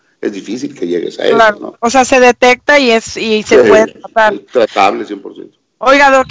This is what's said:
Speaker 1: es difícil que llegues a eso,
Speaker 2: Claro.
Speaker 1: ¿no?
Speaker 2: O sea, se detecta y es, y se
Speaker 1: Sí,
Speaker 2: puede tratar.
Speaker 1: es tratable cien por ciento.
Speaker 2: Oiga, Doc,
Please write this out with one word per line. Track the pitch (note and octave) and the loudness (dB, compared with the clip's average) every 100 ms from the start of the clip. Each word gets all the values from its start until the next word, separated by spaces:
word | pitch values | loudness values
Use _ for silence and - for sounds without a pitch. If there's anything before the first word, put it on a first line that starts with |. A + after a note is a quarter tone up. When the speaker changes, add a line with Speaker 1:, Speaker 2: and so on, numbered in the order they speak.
| _ _ | _ _
Speaker 1:
es | A2+ | -10
difícil | G2+ F2 B2 C#3 - | -10 -10 -10 -10 -10
que | F2 | -6
llegues | F2 - - | -4 -6 -4
a | - | -2
eso, | A3+ | 2
Speaker 2:
Claro. | A3 G#3 | 2 0
Speaker 1:
¿no? | - - | -14 -6
Speaker 2:
O | A#3 | -2
sea, | C4 | 0
se | B3 C4 | 0 2
detecta | B3 A#3+ B3 B3 - C#4+ | 2 2 0 0 0 2
y | B3+ | 2
es, | A3+ - - | 0 -4 -8
y | A3+ G#3+ | -4 -4
se | - A3+ | 0 2
Speaker 1:
Sí, | A3+ | 4
Speaker 2:
puede | G#3+ A3 | 2 2
tratar. | - - A3+ G#3+ | -6 -6 -2 -2
Speaker 1:
es | G3+ - | -2 -6
tratable | B2+ A2 A2 G2 A#2 | -2 -2 0 -2 -2
cien | G2+ G2+ | -10 -12
por | G2 | -14
ciento. | F#2 F2+ _ _ _ | -20 -20 _ _ _
Speaker 2:
Oiga, | A#3 C#4 C#4 | 0 2 4
Doc, | C4+ C4 | 2 0